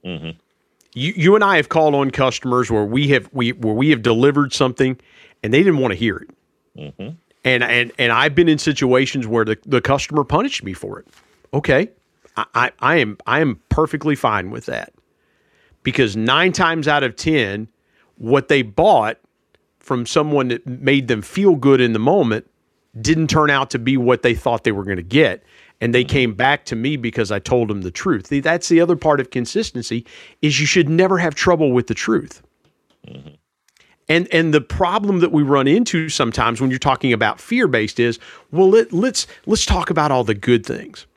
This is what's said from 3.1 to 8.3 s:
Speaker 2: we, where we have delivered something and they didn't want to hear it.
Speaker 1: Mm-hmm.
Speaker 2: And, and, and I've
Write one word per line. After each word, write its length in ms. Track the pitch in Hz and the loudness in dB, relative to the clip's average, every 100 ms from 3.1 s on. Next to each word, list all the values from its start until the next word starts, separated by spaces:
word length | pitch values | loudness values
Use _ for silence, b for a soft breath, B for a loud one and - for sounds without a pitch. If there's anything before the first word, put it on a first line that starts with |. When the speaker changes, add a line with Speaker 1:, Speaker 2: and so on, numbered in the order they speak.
| 135 - | 0 0
Speaker 2:
we, 220 | 135 120 | -4 -4
where 200 | 113 110 | -2 -4
we 180 | 107 143 | 0 2
have 100 | 135 | 2
delivered 500 | 110 113 139 143 139 | 2 4 4 2 -2
something 480 | - 131 123 131 127 b b b b | 0 -2 0 -2 -2 b b b b
and 120 | 107 | 0
they 60 | 127 | 2
didn't 180 | 196 151 | 4 2
want 160 | 127 | 0
to 40 | 92 | 0
hear 200 | 113 - | -2 -4
it. 120 | - - _ _ _ - | -10 -20 _ _ _ -20
Speaker 1:
Mm-hmm. 380 | 73 - 101 170 _ _ | -18 -14 -16 -16 _ _
Speaker 2:
And, 200 | 131 127 | -2 0
and, 280 | 120 120 120 - | 0 0 -2 -2
and 140 | 123 | 0
I've 240 | 117 147 | 2 2